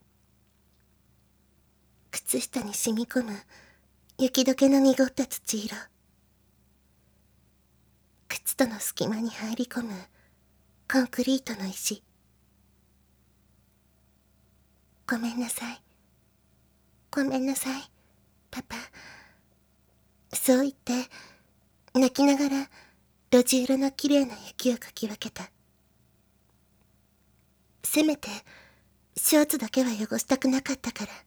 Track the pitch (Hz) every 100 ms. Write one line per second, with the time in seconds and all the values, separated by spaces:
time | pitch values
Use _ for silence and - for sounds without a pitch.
0 | _ _ _ _ _ _ _ _ _ _
1 | _ _ _ _ _ _ _ _ _ _
2 | _ - - 254 - 269 202 208 - 220
3 | 233 254 233 202 - - - _ _ _
4 | _ - 262 262 262 262 277 277 269 262
5 | 262 - 254 - - 220 208 - - _
6 | _ _ _ _ _ _ _ _ _ _
7 | _ _ _ _ _ _ _ _ _ _
8 | _ _ - - - - 254 214 - -
9 | - 220 233 - 220 226 247 247 233 190
10 | 180 _ _ _ _ _ _ _ - 262
11 | 247 - 247 269 - 214 190 - - 208
12 | _ _ _ _ _ _ _ _ _ _
13 | _ _ _ _ _ _ _ _ _ _
14 | _ _ _ _ _ _ _ _ _ _
15 | - 233 233 233 233 - 233 240 _ _
16 | _ _ _ _ _ _ _ _ _ _
17 | _ - 269 262 262 269 262 269 - _
18 | _ _ _ _ _ - - 233 - -
19 | - - - _ _ _ _ _ _ _
20 | _ _ _ - - 254 277 - - 247
21 | 247 - - - _ _ _ _ _ 254
22 | 254 262 285 277 285 269 277 - - _
23 | _ _ - 247 247 262 254 262 269 269
24 | - 285 262 - - - 254 233 - -
25 | 214 214 233 - 185 _ _ _ _ _
26 | _ _ _ _ _ _ _ _ _ _
27 | _ _ _ _ _ _ _ _ - 302
28 | 311 285 - 202 - - - _ _ _
29 | _ - - 302 294 294 220 - 254 214
30 | 214 226 - 269 262 262 269 269 240 -
31 | 208 -